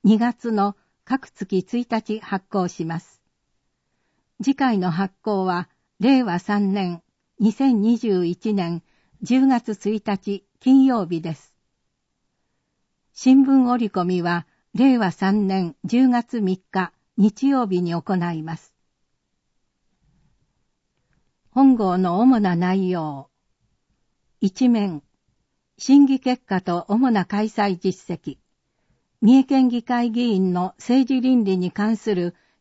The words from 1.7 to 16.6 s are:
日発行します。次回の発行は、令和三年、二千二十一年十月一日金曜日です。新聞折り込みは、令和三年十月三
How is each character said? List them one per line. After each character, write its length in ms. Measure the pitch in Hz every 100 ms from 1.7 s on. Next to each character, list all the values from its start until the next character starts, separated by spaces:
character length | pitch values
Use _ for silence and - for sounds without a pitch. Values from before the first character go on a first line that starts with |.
| 240 240
日 300 | 226 - 214
発 260 | - 190 _
行 180 | 202 180
し 180 | - 165
ま 140 | 165
す。 220 | - _ _ _ _ _ _ _ _ _ _ _ _ _
次 140 | 226 277
回 220 | 262 214
の 140 | 180
発 240 | 165 196 _
行 220 | - 202 185
は、 220 | 175 165 _ _ _
令 240 | 226 262
和 160 | 233 175
三 340 | - 208 196
年、 300 | 202 185 170 _ _ _ _
二 120 | 220
千 300 | 220 269 233
二 160 | 214 233
十 280 | 233 185 175
一 280 | 175 220
年 280 | 202 170 170 _ _ _ _
十 240 | - 254 269
月 260 | 247 -
一 280 | 208 202 214 -
日 400 | 196 - 196 _ _
金 240 | 254 269 269
曜 200 | 240 170
日 140 | 170
で 140 | 165 156
す。 180 | _ _ _ _ _ _ _ _ _ _ _ _ _ _ _ _ _
新 320 | - 254 262
聞 260 | 269 269 247
折 160 | 247 220
り 40 |
込 140 | 190 180
み 160 | 180
は、 260 | 170 175 - _ _
令 240 | 226 269 247
和 140 | 196
三 360 | - 190 208 196
年 280 | 190 170 -
十 240 | - 233 262
月 320 | 240 233 240
三 220 | 190 185